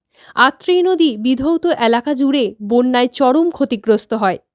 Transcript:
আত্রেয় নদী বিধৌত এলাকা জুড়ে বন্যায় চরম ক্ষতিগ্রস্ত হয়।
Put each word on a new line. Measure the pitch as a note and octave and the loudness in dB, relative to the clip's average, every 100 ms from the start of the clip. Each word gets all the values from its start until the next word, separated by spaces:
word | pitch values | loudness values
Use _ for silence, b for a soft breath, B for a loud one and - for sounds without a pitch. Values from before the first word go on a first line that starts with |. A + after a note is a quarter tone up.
| _ b b - | _ b b 0
আত্রেয় | B3+ - - F4+ | 0 0 -2 0
নদী | F4+ F4 D#4+ G#3+ | 2 2 0 0
বিধৌত | A#3 B3+ C#4 E4 E4+ | -2 -2 -2 -2 -2
এলাকা | D#4 A3+ A#3 C4 | 0 0 0 -2
জুড়ে | C4 C#4 C#4 G#3 G#3 | -2 0 0 -2 -6
বন্যায় | G#3 A#3+ B3+ B3 B3 | -2 0 2 0 0
চরম | - B3+ C#4+ E4+ | 0 2 2 0
ক্ষতিগ্রস্ত | - C#4 A3+ A3 G#3 - | -2 -4 -2 0 -2 -2
হয়। | A3 G3+ E3+ _ | -4 -2 -4 _